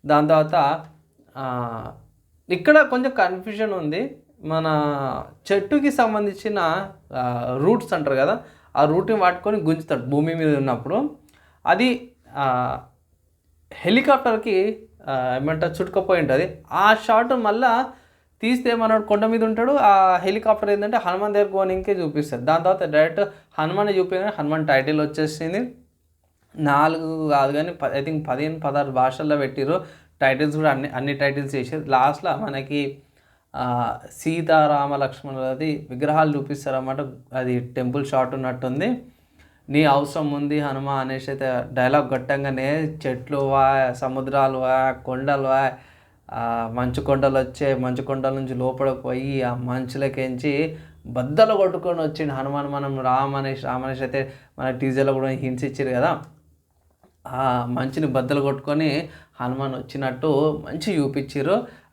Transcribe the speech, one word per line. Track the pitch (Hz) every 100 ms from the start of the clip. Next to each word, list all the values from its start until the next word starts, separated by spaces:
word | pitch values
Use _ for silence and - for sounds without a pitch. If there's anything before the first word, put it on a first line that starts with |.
| 139
దాని | 147 151
తర్వాత, | 156 156 170 143 160 - - _ _ _ 135
ఆ, | 131 123 120 113 - - - _ _ _ -
ఇక్కడ | 175 - 302
కొంచెం | 285 254 254
కన్ఫ్యూజన్ | 262 185 185 220 208 220
ఉంది. | 190 151 165 269 - _ _
మన | 151 160 160 151 147 143 135 - - - -
చెట్టుకి | 196 196 294 285
సంబంధించిన, | 269 226 214 208 190 214 208 170 175 196 - -
ఆ, | 131 123 120 123 127
రూట్స్ | 165 233 -
అంటారు | 175 143 139
కదా, | 143 220 - - _ -
ఆ | 147
రూట్ని | 165 190 208
పట్టుకొని | 180 180 208 214
గుంజుతాడు | 156 156 - 131
భూమి | 123 143 156
మీద | 165 156 143
ఉన్నప్పుడు. | 135 120 147 202 294 - _ _ _ _ -
అది, | 196 247 247 - _ _ -
ఆ, | 135 123 127 131 - _ _ _ _ _ _ _ -
హెలికాప్టర్కి, | - 175 233 277 269 262 220 226 185 202 214 - _ -
ఆ, | 135 127 127
ఏమంటారు | 143 160 170
చుట్టుకుపోయి | 160 185 196 190 180
ఉంటది. | 143 131 180 - -
ఆ | 165 202
షాట్ | 220 - 220 240
మళ్ళా | 254 214 220 247 233 262 - _ _ _ -
తీస్తే | 220 247 254 233
మనోడు | 220 220
కొండ | 214 208 220
మీద | 226
ఉంటాడు. | 220 220 247
ఆ | 285 208 196 190 180
హెలికాప్టర్ | 190 208 214 214 208
ఏంటంటే | 202 208 -
హనుమాన్ | 175 185 208
దగ్గర | 202 202
పోనీకే | 190 190 185 190
చూపిస్తారు. | 190 165 147 151 131
దాని | 131 165
తర్వాత | 180 185
డైరెక్ట్ | 170 151 160 160 202 - _ -
హనుమాన్ | 156 190 208 190
చూపించగానే | 185 185 208 208
హనుమాన్ | 147 160 156
టైటిల్ | - 139 151
వచ్చేసింది. | 151 151 156 156 160 190 247 - _ _ _ _ _ _ _ -
నాలుగు | 147 143 156 160 160 160 156
కాదు | 143 135
కానీ | 147 165
ప-, | 175 135
I | 139
think | 143 156 151
పదిహేను, | 131 156 160
పదహారు | 156 143 139
భాషల్లో | 131 131 131 151 147
పెట్టిర్రు | 135 127 135 180 180 - _ -
టైటిల్స్ | 135 135 151 151
కూడా, | 156
అన్ని, | 135 143
అన్ని | 135 139
టైటిల్స్ | 139 139 139 139 135
చేసారు. | 123 156 143
లాస్ట్లో | 131 135 143 180 147
మనకి, | 151 135 135 147 139 139 _ _ _ _ _ 135
ఆ, | 123 123 120 120 -
సీతారామ | - 165 165 160 160 151 143 143 139
లక్ష్మణులది | 135 - 143 131 131 131 156 151 -
విగ్రహాలు | 127 147 156 156 143
చూపిస్తారన్నమాట. | 139 139 143 131 131 135 135 127 -
అది | 131 127 123
టెంపుల్ | 123 - 127 139 139
షాట్ | 135 127
ఉన్నట్టుంది. | 131 127 127 127 139 208 247 - _ _ _ _ _ -
"నీ | 143
అవసరం | 151 139 147 165 151
ఉంది | 143 143 151
హనుమ" | 147 135 139
అనేసి | 139 131 131 131
అయితే | 139 135 127 -
డైలాగ్ | 127 127 147 127
కొట్టంగానే | 131 127 143 139 127 135 151 156 156 135
చెట్లు | 127 127 143
వా, | 139 135 135 139 131
సముద్రాలు | 123 131 131 131 139 135 131
వా, | 127 131 131
కొండలు | 127 - 127 135 139 135
వా, | 131 135 131 - _ _ _ -
ఆ, | 120 117 117 113
మంచు | 117 123 123
కొండలు | 139 139 135 135
వచ్చే, | 131 - 143 127
మంచు | 127 127
కొండల | 131 135 135
నుంచి | 135 131 123
లోపలికి | 127 131 135 127
పోయి | 127 127 139 135
ఆ | 123 123
మంచులకించి | 123 127 127 135 139 131 131 123 147 143 160 - - - 117
బద్దలు | 123 139 156 220
కొట్టుకొని | 208 185 185 180 170
వచ్చిండు | 156 156 151
హనుమాన్. | 135 135 143 143
మనం | 143 139 135
రామ్ | 127 131 139 139
అనేసి, | 135 135 135
రామ్ | 127 131
అనేసి | 131
అయితే | 131 139 135 - _ -
మన | 131
టీజర్లో | 127 135 131 139
కూడా | 135 131
హింట్స్ | 131 131 127 143
ఇచ్చారు | - 135 123
కదా. | 156 165 - - _ _ _ _ _ _ _ _ -
ఆ | 127 131 123 120
మంచుని | 123 131 143 151
బద్దలు | 131 127 143
కొట్టుకొని | 139 139 151 147 156 139 151 - - -
హనుమాన్ | 123 131 139 127
వచ్చినట్టు | 135 139 135 127 156 139 156 147 -
మంచి | 160 214 170
చూపించారు. | 139 143 139 143 139 214 247 - _